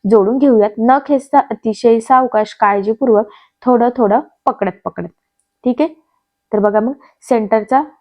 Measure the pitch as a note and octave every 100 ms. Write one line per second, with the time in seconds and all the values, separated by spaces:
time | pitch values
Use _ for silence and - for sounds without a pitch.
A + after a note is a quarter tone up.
0 | G3+ A3 G3 C4 C#4 A3+ G#3 G#3 A3+ C#4
1 | C#4 C#4 C4+ C#4+ - A3 A3 G#3 A#3 A3+
2 | A3 C4 B3+ G#3+ G#3+ - G#3 G3+ G3+ A3+
3 | C4 G#3 A3 - _ _ B3 A#3+ A#3+ B3
4 | G#3+ A3+ D#4 _ - - F#3+ - - -
5 | F3 _ _ _ _ _ B3 A#3+ D#4 -
6 | _ _ _ _ _ G#3 G#3 G#3+ A3+ C#4
7 | _ _ - A#3 G#3 A3 G#3 C4 D4+ _